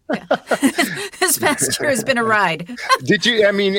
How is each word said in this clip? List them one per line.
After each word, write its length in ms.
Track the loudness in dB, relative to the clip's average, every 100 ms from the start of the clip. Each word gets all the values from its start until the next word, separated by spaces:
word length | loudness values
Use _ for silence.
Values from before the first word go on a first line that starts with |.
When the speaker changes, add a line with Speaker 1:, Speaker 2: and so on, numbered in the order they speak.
| -8
Speaker 1:
yeah. 140 | -8 -4
<laughs> 60 | -4 -2 0 0 0 -4 -4 -10 -4
This 180 | -2 0
past 420 | -2 -2 -4 -4
year 100 | -2
has 140 | -2
been 140 | -2 -2
a 60 |
ride. 520 | 0 2 0 -2 -8 -12 -2
<laughs> 140 | 0
Speaker 2:
Did 200 | 2 0
you, 220 | 4 6 4
I 60 |
mean, 240 | 4 0